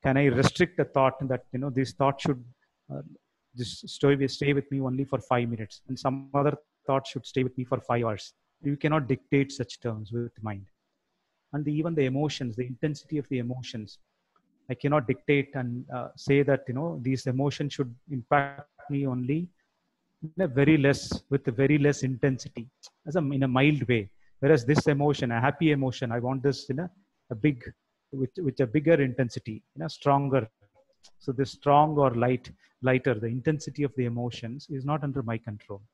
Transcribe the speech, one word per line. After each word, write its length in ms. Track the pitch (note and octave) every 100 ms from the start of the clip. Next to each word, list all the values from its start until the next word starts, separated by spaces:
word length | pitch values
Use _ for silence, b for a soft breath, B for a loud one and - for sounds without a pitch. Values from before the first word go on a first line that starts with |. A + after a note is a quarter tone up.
can 140 | C#3 C3+
I 120 | C#3+
restrict 500 | B2 C3+ - F3 -
the 80 | C#3+
thought 300 | C#3+ C3+ - C3+
that, 160 | B2+ _
you 80 | B2+
know, 100 | C#3+
this 220 | B2+ C3
thought 300 | - C#3 C#3
should, 200 | - B2+ B2 _ _ _ _
uh, 80 | C#3 D3+ - _ _ _ A#2+
just 320 | A#2+ - F#3+
stay 260 | - C#3 C#3
with, 160 | C3+
stay 220 | - C#3+
with 180 | C#3 C#3
me 80 | C#3
only 240 | C3 B2+
for 160 | C3+ B2+
five 300 | - B2 A#2+
minutes, 320 | A#2 A2 - _
and 100 | B2+
some 300 | C3+ C3+ C3+
other 220 | C#3 C#3+ C#3+ _ _ -
thought 200 | C3+ C3+
should 200 | C3 -
stay 180 | -
with 140 | B2+ -
me 80 | B2
for 160 | B2+
five 240 | - A#2+ A#2
hours? 280 | G#2 - _ _ _
You 140 | C#3+ C#3+
cannot 300 | D#3 D#3 B2+
dictate 440 | C3+ _ C#3+ C#3
such 300 | - A#2+ -
terms 320 | A#2+ G#2+ G#2
with 180 | A#2 A#2+ -
mind. 240 | A2 G2+ G2 _ _ _ _ _ _ _ _
And 140 | C#3+ D3
the, 80 |
even 200 | D3+ E3
the 120 | D#3+ C3
emotions, 500 | C3+ D3+ - B2+ A2+
the 120 | B2
intensity 500 | B2 D#3 D3 - D3+
of 100 | C#3+
the 120 | C3
emotions, 580 | A#2+ B2+ A#2+ A2+ G#2 - _ _ _ _ _ _ -
I 60 | B2+
cannot 320 | C#3+ D3 B2
dictate 420 | B2+ - C#3+ C3+ C#3
and, 280 | B2 A#2+ C3+
uh, 160 | B2+ - -
say 260 | - C#3
that, 200 | C#3+ C3+ -
you 40 |
know, 260 | B2 E3 D#3
these 260 | B2 C3 -
emotions 460 | B2+ C#3+ - D3
should 200 | - C3 A#2+ -
impact 600 | C3+ A#2 D3 C#3 C#3 - _ -
me 180 | C#3+ C#3
only 420 | B2 B2 D3+ F3 _ _ _ _ _ _ _
in 200 | D#3 -
a 40 | F#3
very 300 | B2+ C#3+ D#3
less, 440 | C#3 C#3 - - _
with 180 | C#3 -
a 40 |
very 260 | A2 C3+ D3+
less 240 | C#3+ C#3
intensity, 680 | C3 B2+ C#3+ C3 - - A#2 _ - _ -
as 100 | E3
a, 40 |
in 240 | C#3+ C#3
a 40 | C3+
mild 400 | B2+ C#3+ D3 B2+
way. 220 | A#2+ G2+ _ _ _
Whereas 260 | C#3 D3+ A#2
this 220 | D3+ -
emotion, 440 | C#3 D3 C#3+ B2
a 80 | A#2
happy 320 | C3 - D#3+
emotion, 400 | C#3+ C3+ B2 B2
I 80 | A#2
want 220 | A#2+ C3
this 280 | C3+ C3 -
in 80 | C3+
a, 100 | F3+ _ _ _ _
a 60 | A2+
big, 280 | D3+ C3 - - _ _ _
with, 200 | C3+ C3 -
with 220 | D#3 -
a 40 | B2+
bigger 300 | D3+ D3 E3
intensity, 680 | C3+ B2 B2 - - A2 _ -
you 60 |
know, 60 | D#3+
stronger. 640 | - C#3+ C#3 C#3 C3 A2 _ _ _ _ _ - _
So 120 | -
this 200 | B2 C3+
strong 460 | - D3 C#3+ D3+ D3
or 120 | C#3
light, 380 | A#2 A#2+ B2 - - b b
lighter, 320 | B2+ B2+ C3+
the 140 | A2 A2+
intensity 560 | B2 C#3+ D3+ - C#3+
of 100 | C#3+ C3
the 100 | A#2+
emotions 600 | A#2 A#2+ - A2+ C3+ -
is 140 | C#3 C3+
not 180 | D3
under 180 | C#3+ C3+
my 160 | A2+ A2+
control. 460 | A2+ G#2 _ G2+ G#2+